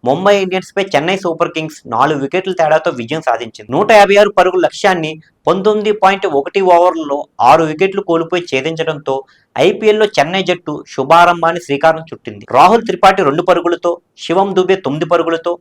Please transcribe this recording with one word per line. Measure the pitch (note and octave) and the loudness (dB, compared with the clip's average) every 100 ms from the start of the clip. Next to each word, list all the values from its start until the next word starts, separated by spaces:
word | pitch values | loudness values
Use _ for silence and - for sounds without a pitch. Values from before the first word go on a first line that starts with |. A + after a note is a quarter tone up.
| A#2+ | -2
ముంబై | D3 F#3+ G3+ | 0 2 0
ఇండియన్స్ | F#3+ F#3 F3+ - | 0 -4 -6 -6
పై | F#3+ | -2
చెన్నై | C#3+ D#3 F#3+ | -2 -2 -4
సూపర్ | F#3+ D#3+ E3+ D#3+ | -4 -4 -4 -4
కింగ్స్ | D#3 D3+ C3+ | -10 -12 -8
నాలుగు | A2 C#3 D3+ | -2 0 0
వికెట్ల | C3+ F3+ F#3 F3 | -4 -4 -4 -2
తేడాతో | D#3+ D#3 E3 C3+ | 2 2 0 -6
విజయం | A#2 D#3 D3+ | -8 -6 -4
సాధించింది. | A#2 A#2 - G#2+ | -4 -6 -14 -6
నూట | C3+ - G#3+ | -2 4 4
యాభై | G3 G3+ | 6 4
ఆరు | G#3 G3+ | 2 2
పరుగుల | F3+ F#3 D#3 | 0 2 -2
లక్ష్యాన్ని | - G3+ F#3 D#3 D#3 _ _ - | 0 0 0 -4 -10 _ _ -2
పంతొమ్మిది | F3+ G3 G#3+ G#3 G#3 | 0 0 0 -2 0
పాయింట్ | F#3+ G3 F#3+ C#3+ | 0 0 -2 -2
ఒకటి | C#3 - F#3 | -2 -2 4
ఓవర్లలో | E3+ F3+ E3 D3+ C#3+ - _ A#2 | 4 4 0 -6 -6 -8 _ 4
ఆరు | D#3 E3 | 4 2
వికెట్లు | D#3 F#3+ G3 F#3+ | -2 -2 -2 -2
కోల్పోయి | E3 E3 F3+ F3 | -2 -2 -6 -4
ఛేదించడంతో | C3+ C#3 D#3+ D#3 D3+ D3 C3+ - _ _ - | -6 -4 -6 -6 -6 -4 -6 -6 _ _ 0
ఐపీఎల్ | D#3+ G3+ G#3+ G#3+ | 0 2 0 2
లో | G#3 F3 | 0 0
చెన్నై | C#3+ F#3 F3+ | -2 -2 -2
జట్టు | F3 - D3 - | -4 -4 -12 -12
శుభారంభాన్ని | - C3+ E3+ F3 F3 E3 E3+ E3+ | -8 2 4 4 2 -2 -4 -4
శ్రీకారం | - D#3+ D#3+ D#3+ | 0 0 0 -6
చుట్టింది. | A2 - G2+ G#2 A#2+ | -16 -16 -16 -2 4
రాహుల్ | E3+ A#3 - | 4 4 0
త్రిపాఠి | F#3 G3 G3 D#3 | 2 2 4 0
రెండు | D3 F3+ | 0 0
పరుగులతో, | F3 F3 E3+ F3 E3+ _ _ | 0 0 -2 -4 -6 _ _
శివం | - E3+ G3 F#3 | -4 0 0 0
దుబే | F#3 F#3+ C3 | 0 0 -2
తొమ్మిది | D3 E3 | -6 -2
పరుగులతో | E3+ E3 E3 E3 F3 | 0 0 -2 -4 -8